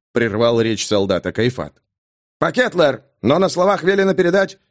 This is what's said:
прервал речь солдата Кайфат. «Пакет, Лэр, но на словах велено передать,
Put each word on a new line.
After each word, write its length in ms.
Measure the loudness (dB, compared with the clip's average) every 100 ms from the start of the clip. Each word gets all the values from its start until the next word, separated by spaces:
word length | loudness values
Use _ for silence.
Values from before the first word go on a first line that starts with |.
| _
прервал 480 | -2 -2 0 0 2
речь 260 | 0 -2 -2
солдата 460 | -2 0 -2 -4
Кайфат. 500 | -2 -2 -4 -10 -14 _ _ _ _ _ _
«Пакет, 380 | -2 0 0 2
Лэр, 300 | 2 0 -10 _
но 180 | 0 2
на 80 | 2
словах 360 | 2 0 2
велено 300 | 0 2 2
передать, 460 | 2 2 2 0 -6 _